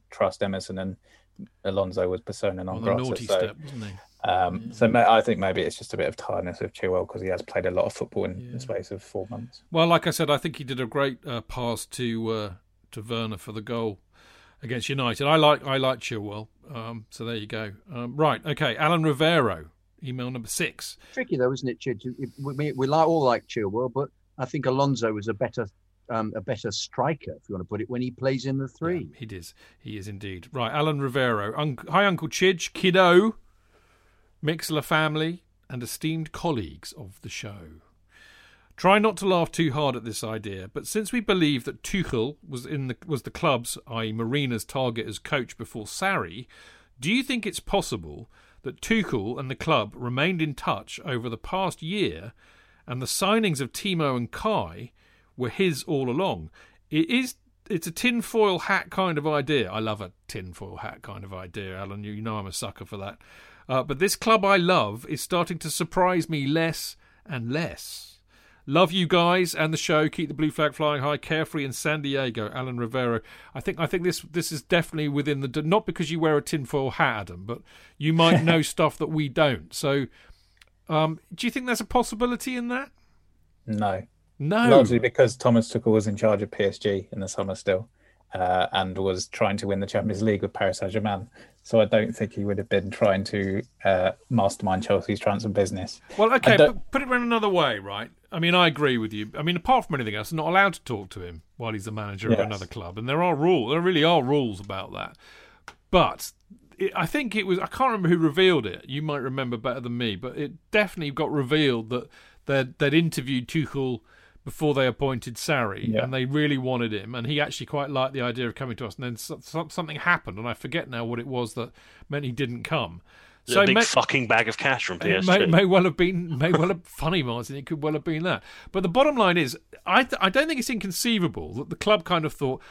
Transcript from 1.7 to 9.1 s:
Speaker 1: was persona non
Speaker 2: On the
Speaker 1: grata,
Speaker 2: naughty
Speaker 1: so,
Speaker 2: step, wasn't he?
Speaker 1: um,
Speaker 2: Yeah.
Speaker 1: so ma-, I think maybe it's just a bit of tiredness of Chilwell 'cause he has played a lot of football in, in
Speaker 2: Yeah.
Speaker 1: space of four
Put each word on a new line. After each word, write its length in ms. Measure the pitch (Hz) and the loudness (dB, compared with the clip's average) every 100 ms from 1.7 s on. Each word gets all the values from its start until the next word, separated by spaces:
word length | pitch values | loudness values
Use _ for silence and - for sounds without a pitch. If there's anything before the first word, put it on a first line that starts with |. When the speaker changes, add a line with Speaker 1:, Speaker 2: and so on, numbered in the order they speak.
| 95 95 92 90 | -2 -2 0 -2
Speaker 1:
was 120 | 92 | -2
persona 440 | - 101 104 92 | -6 -4 -4 -4
non 120 | 92 95 | -6 -4
Speaker 2:
On 60 | |
the 40 | 113 | 0
Speaker 1:
grata, 100 | - | 0
Speaker 2:
naughty 240 | 127 104 107 | 0 -4 0
Speaker 1:
so, 120 | 95 | 0
Speaker 2:
step, 180 | 92 - | 0 -6
wasn't 220 | 147 131 | -14 -12
he? 440 | 104 95 - _ 101 | -12 -14 -18 _ -2
Speaker 1:
um, 340 | 92 90 90 113 | 0 0 -2 -6
Speaker 2:
Yeah. 60 | |
Speaker 1:
so 160 | - 113 | 2 4
ma-, 200 | 117 107 | 6 6
I 120 | 113 | 6
think 180 | 110 98 | 4 0
maybe 240 | 95 95 | 0 0
it's 160 | 85 - | -2 -4
just 160 | - | -8
a 20 | - | -4
bit 120 | 73 | -2
of 80 | - | -4
tiredness 440 | - 95 87 90 | -6 -4 -4 -6
of 120 | 104 | -8
Chilwell 340 | - 92 92 87 | -6 -2 0 -2
'cause 160 | - | -6
he 60 | 95 | -4
has 140 | 90 | -4
played 220 | - 98 92 | -4 -4 0
a 40 | |
lot 140 | 90 85 | 0 0
of 60 | |
football 320 | - - - | -2 -6 -4
in, 80 | 95 | -4
in 200 | 90 123 | -6 -10
Speaker 2:
Yeah. 40 | 123 | -10
Speaker 1:
space 320 | 127 101 90 | -8 -8 -8
of 120 | 98 | -12
four 220 | - | -10